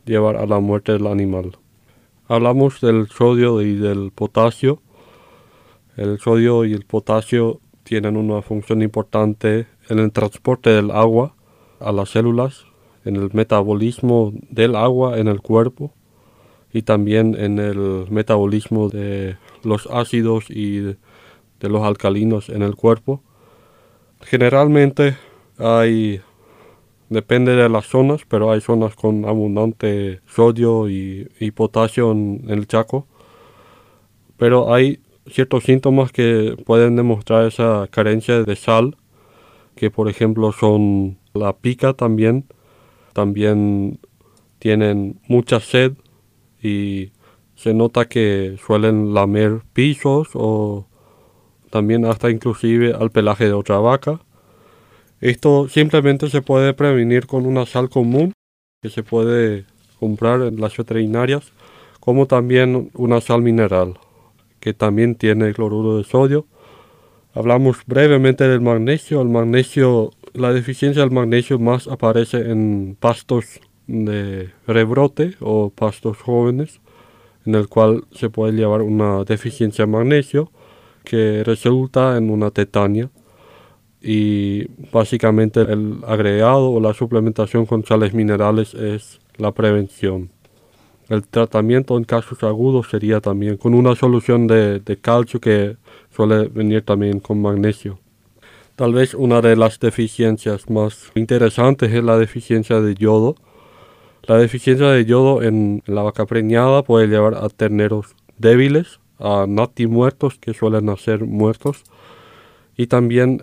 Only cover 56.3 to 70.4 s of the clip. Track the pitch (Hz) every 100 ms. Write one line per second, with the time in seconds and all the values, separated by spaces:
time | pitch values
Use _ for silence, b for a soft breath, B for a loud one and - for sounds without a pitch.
56.3 | 143 139 131 135 135 143 131 117 123 123
57.3 | 131 127 131 120 123 127 131 117 131 180
58.3 | - _ _ _ _ 110 113 107 117 117
59.3 | 120 113 101 - _ _ - 110 104 117
60.3 | 127 120 107 107 - 113 113 110 117 127
61.3 | 143 - b b b b b 123 131 135
62.3 | 123 123 127 127 123 - - 120 117 -
63.3 | 120 120 113 101 92 90 92 b b b
64.3 | b _ _ 110 - 107 104 120 113 110
65.3 | 107 107 104 107 107 110 107 101 127 135
66.3 | 147 - b b b b b b b b
67.3 | 120 117 123 131 - - 127 147 139 135
68.3 | 131 135 123 120 117 117 156 - 147 123
69.3 | 117 117 123 127 143 127 120 110 _ -
70.3 | 127